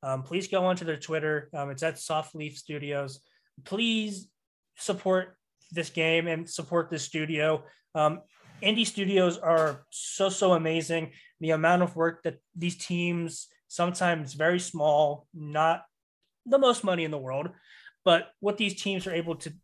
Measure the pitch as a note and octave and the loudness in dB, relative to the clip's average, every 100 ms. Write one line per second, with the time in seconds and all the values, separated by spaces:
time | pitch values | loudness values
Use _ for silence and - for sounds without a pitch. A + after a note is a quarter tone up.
0 | C#3 C3 C3 F3 F#3+ F#3+ F#3 F3+ E3+ D#3 | -4 -4 -2 -4 -2 0 2 0 -2 -6
1 | - D#3+ D3+ D3+ C#3+ D#3 C#3+ C3+ D#3+ D#3 | -4 -2 0 -2 -4 -6 -6 -2 -4 -4
2 | - D#3 D#3 D#3+ D3+ D3 - D3 C#3+ C#3+ | -4 -4 -4 -10 -10 -12 -10 -8 -4 -4
3 | C#3 C3+ _ _ _ - C3+ G3 A#3 A3+ | -6 -10 _ _ _ -20 -8 -2 0 0
4 | G#3+ G3 - _ _ _ _ _ - F#3 | -2 -8 -14 _ _ _ _ _ -4 -2
5 | F#3+ F#3 F#3 _ _ _ _ E3+ D#3+ - | 2 0 0 _ _ _ _ -8 -6 -2
6 | D#3+ E3 E3+ D#3+ E3 - D3+ E3+ E3 E3 | 2 2 0 -4 -6 -10 -4 -2 -2 -6
7 | C3 D#3+ D#3 D#3 D3+ D#3 - _ _ D#3+ | -6 -6 -4 0 0 0 -4 _ _ 0
8 | D3+ D#3 - _ - - F#3+ A3 A3 - | 2 0 -12 _ -20 -4 -2 0 0 0
9 | F#3+ G3 F3+ E3+ E3 E3 D#3 C3+ _ - | 2 4 4 2 2 4 2 -2 _ -14
10 | - - G3 F#3 F#3+ F3 D#3+ E3 D#3+ E3 | -12 -2 0 2 4 4 4 -2 0 -2
11 | D#3+ - - _ D#3+ D#3 E3 F3+ F3+ E3+ | -4 -12 -20 _ 0 2 6 6 4 2
12 | E3 E3 E3+ - _ F3 F3 F3 - F3 | 0 0 -8 -8 _ -6 -4 -4 -4 -2
13 | F3 E3+ E3 D#3+ - _ _ - F3 F3+ | 0 -2 -4 -8 -16 _ _ -2 -2 0
14 | F3+ E3+ C#3+ C#3 D#3 F3+ F3+ E3+ D3+ D3 | 0 0 -4 0 2 2 -2 0 4 4
15 | D3+ D3 _ E3+ D3+ D3 D#3+ E3+ - _ | 4 0 _ -14 -6 2 2 2 -4 _
16 | _ _ _ _ - C4+ C4 A#3 G3+ F3 | _ _ _ _ 2 4 6 4 0 0
17 | D#3+ D3+ C3 C3+ E3 F3+ _ - - _ | -2 -4 -4 -6 -6 -10 _ -20 -20 _
18 | - E3+ - _ G3 G#3 G#3 F#3+ G3+ F#3+ | 4 4 4 _ -2 0 -2 -2 -4 -4
19 | F#3+ E3+ E3 D#3+ - E3 | -2 -4 -4 -6 -8 -14